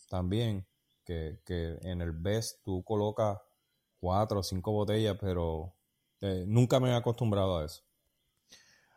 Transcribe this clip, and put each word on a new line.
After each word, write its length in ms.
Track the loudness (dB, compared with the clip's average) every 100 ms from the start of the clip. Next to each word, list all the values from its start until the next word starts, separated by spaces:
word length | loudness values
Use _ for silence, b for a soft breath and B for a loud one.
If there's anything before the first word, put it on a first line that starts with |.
| -6
también, 560 | -2 0 0 0 -2 -8 _ _ _
que, 340 | -8 -6 -6 -10 -6
que 300 | -4 -4 -6
en 180 | -6 -4
el 80 | -4
vest 480 | -2 0 0 -2 -8
tú 180 | -6 -4
colocas 560 | -2 0 0 2 0 0 -8 _ _ _ _ -6
cuatro 400 | 0 2 2 0
o 20 |
cinco 300 | -2 -4 0
botellas, 440 | 0 2 2 2 0
pero, 560 | -2 0 0 -2 -8 -14 _ _ _ -6
eh, 240 | -4 -2 2
nunca 320 | 4 6 4
me 100 | 4
he 40 |
acostumbrado 640 | 2 0 0 0 2 2 0
a 80 | -2
eso. 160 | -8 _ _ _ _ _ _ _ b b b b